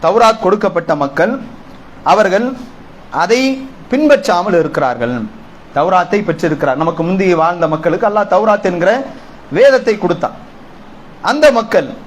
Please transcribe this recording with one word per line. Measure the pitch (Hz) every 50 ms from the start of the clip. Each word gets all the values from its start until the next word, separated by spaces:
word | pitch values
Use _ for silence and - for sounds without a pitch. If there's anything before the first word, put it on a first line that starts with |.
| -
தௌராத் | 165 196 226 233 220 226 226 -
கொடுக்கப்பட்ட | 185 202 214 214 190 165 170 165 170 160 147 143
மக்கள், | 139 - - 165 220 262 269 - - - - - - - - - - - - - 151
அவர்கள் | 180 208 214 196 180 208 240 254 262 - - - - - - - - - - - - 143 170
அதை | 185 226 254 262 269 262 262 - - - - - -
பின்பற்றாமல் | - 277 311 294 285 269 - - 180 175 180 208 180 170
இருக்கிறார்கள். | 156 - - - 143 127 120 117 120 120 123 120 107 107 - - - - - - - - -
தௌராத்தை | 139 156 180 185 180 170 - 208 208 160
பெற்றிருக்கிறார். | 165 160 - - 160 151 143 151 139 127 139
நமக்கு | 160 165 165 165 160
முந்தைய | 170 190 190 196 185 175 160 160
வாழ்ந்த | 170 175 175 170 156 156
மக்களுக்கு | 151 - 170 160 196 233 208
அல்லாஹ் | 208 214 202 202 185
தௌராத் | 185 214 220 208 202 208 190
என்கிற | 175 170 170 190 226 269 269 - - - - - - - - - 143
வேதத்தை | 175 254 277 262 240 - - 208 208 -
கொடுத்தான். | 175 175 - - - - - - - - - - - - - - - - - - - - - - -
அந்த | 254 302 302 302 247 226
மக்கள், | 220 220 - 180 - 127 - - -